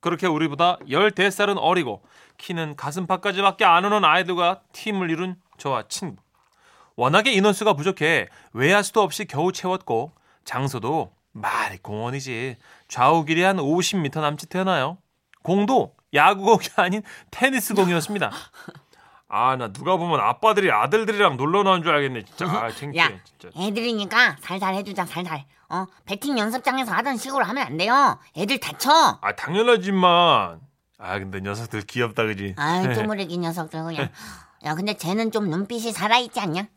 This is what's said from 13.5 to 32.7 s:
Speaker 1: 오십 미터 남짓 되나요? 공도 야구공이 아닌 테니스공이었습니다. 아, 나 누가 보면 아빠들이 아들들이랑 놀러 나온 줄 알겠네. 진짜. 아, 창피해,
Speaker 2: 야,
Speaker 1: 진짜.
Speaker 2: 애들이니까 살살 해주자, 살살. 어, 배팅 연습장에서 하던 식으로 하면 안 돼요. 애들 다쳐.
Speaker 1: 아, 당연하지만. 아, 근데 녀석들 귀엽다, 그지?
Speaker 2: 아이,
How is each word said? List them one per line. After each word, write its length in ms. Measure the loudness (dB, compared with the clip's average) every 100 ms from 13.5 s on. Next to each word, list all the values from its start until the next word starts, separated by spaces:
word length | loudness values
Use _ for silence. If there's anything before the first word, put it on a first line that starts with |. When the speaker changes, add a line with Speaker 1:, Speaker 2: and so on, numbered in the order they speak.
| 2
Speaker 1:
오십 380 | 0 0 0 0
미터 200 | -2 -2
남짓 280 | -4 -4 -8
되나요? 480 | -4 -2 0 -2 -6 _ _ _ _
공도 500 | 0 0 4 2 0 _ _
야구공이 540 | 4 4 4 4 4 2 0
아닌 260 | 0 0 -6 -20 -18
테니스공이었습니다. 1000 | -2 0 0 -2 2 2 2 -2 -4 -4 -6 -18 -20 -20 -20 _ _ _ _ _
아, 280 | 0 0 0
나 160 | -6
누가 240 | -6 -2 0
보면 240 | 2 2
아빠들이 500 | 2 4 2 4 2
아들들이랑 680 | 2 2 2 0 2 2 2
놀러 240 | 0 2
나온 200 | 2 2
줄 100 | 2
알겠네. 320 | 0 0 -6
진짜. 200 | -12 -8 -4
아, 240 | -2 -4
창피해, 320 | -6 -8 2
Speaker 2:
야, 80 | 2 0
Speaker 1:
진짜. 240 | _ _ -18 -8
Speaker 2:
애들이니까 760 | -6 -4 -4 -4 -2 2 2 0
살살 320 | -10 -6 -4
해주자, 320 | -4 -6 -6 -6
살살. 400 | -6 -8 -10 -12 _ _
어, 160 | -8 -8 _
배팅 340 | -10 -8 -2 -2
연습장에서 540 | -2 -2 -2 -2 -2
하던 240 | -2 -2 -4
식으로 260 | -4 -2 -2
하면 180 | -2 -4
안 120 | -2
돼요. 400 | 2 4 4 0 _ -6
애들 240 | -4 -2
다쳐. 300 | -4 -4 4 6 6 2
Speaker 1:
아, 120 | -4
당연하지만. 1300 | -4 -4 0 4 4 4 4 6 8 6 4 2 -8 -20 _ _ _
아, 200 | -6 -6
근데 220 | -6 -8
녀석들 400 | -6 -6 -6 -8 -6
귀엽다, 380 | -4 -2 0
그지? 300 | -2 -2 -6 -4
Speaker 2:
아이, 240 | -2